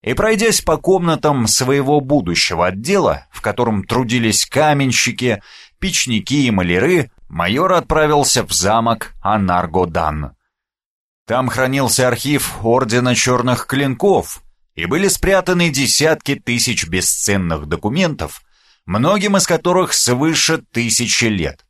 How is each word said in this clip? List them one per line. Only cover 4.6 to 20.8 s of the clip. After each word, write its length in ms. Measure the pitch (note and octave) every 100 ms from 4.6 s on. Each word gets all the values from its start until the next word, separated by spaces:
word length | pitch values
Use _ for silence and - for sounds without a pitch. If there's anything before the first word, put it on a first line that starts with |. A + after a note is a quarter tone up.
| D3+ C#3+ C3+ A#2 B2 G#2 B2 G2+ - - - _
печники 680 | G3 - B2+ A2 G2 C#3+ B2+
и 60 |
маляры, 580 | G2+ F2 F2+ C#3 F3+ C#3+ _ -
майор 440 | E2 F2 B2 F#3
отправился 720 | F3+ - D#3 D3+ D3 C3+ B2+ F#2
в 60 |
замок 600 | - G#2 A2+ A#2 A2+ - -
Анаргодан. 1120 | F#2+ G#2+ F#2+ F2+ F2+ F2 F2 E2+ D#2+ D#2 C2+ - _ _ _ _ _ _ _ _ -
Там 220 | A#2+ B2+
хранился 600 | B2 C3 C3+ B2+ - B2+
архив 560 | A#2+ C3+ D3 - -
Ордена 520 | A2+ A#2+ B2+ A#2+ B2+ A#2
Черных 500 | - B2 B2 A#2+ -
Клинков, 760 | C3 C#3 B2+ G3+ E3 - - - _ _ -
и 100 | E3+
были 220 | D#3 G3
спрятаны 600 | - F#3 F#3+ F3+ F3+ E3+
десятки 680 | C3+ C3 - D#3 D3+ - C#3
тысяч 500 | - A#2+ A#2+ G#2 E2
бесценных 800 | F2+ - - - G2+ F2 E2 D2
документов, 800 | E2+ G#2+ D3 F3+ - D2+ - _ _ _ _ -
многим 520 | G2 C#3+ G#3 G#3 G3
из 100 | -
которых 460 | E3 F3 F3+ F3
свыше 640 | - - B2 D#3 D#3+ - D#3+
тысячи 680 | - -